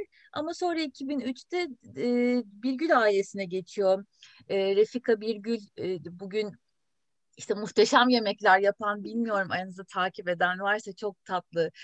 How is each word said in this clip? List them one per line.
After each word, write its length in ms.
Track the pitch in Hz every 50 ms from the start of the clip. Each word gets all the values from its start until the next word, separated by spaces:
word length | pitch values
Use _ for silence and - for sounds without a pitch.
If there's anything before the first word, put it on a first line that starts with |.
| 415 _ _ _ _ _ -
Ama 200 | - 294 320 349
sonra 280 | - 359 359 339 320
iki 260 | 320 285 - - 277 269
bin 100 | 294 277
üçte, 480 | 226 254 262 - - - - 359 349 311 247 - _ - - 262
e, 80 | 254 240 240 240 247 240 247 247 233
Birgül 540 | 202 - 208 220 262 269 254 320 320 330 254
ailesine 460 | 226 208 202 196 196 - - 196 196
geçiyor. 600 | 175 175 185 175 - - - 196 190 190 196 202 _ _ _ - - - - - -
E, 260 | - 196 196 196 196
Refika 460 | 196 214 220 - 247 - - 233 208
Birgül, 380 | 208 220 226 208 202 226 233 220 202 - - -
e, 180 | - 180 185 175 147 170 175 175
bugün 320 | 196 190 185 214 214 208 160 - _ _ _ _ _ _ _ _ _ _ _ _ _ _ _ -
işte 160 | - - 208
muhteşem 560 | 202 214 202 - - 208 - 262 262 240 254
yemekler 500 | 254 233 220 202 208 - 202 208 185 196
yapan, 440 | 202 196 208 - 220 208 208 208 196
bilmiyorum 480 | 208 214 233 233 226 214 196 190 165
aranızda 320 | - 175 185 190 180 185 190
takip 460 | - - 190 180 190 - - 185 175
eden 300 | 180 170 180 175 180 185
varsa, 340 | 196 202 208 214 - 202 190
çok 320 | - - 208 185 _ _
tatlı, 460 | - 190 180 - _ - 170 165 165 - -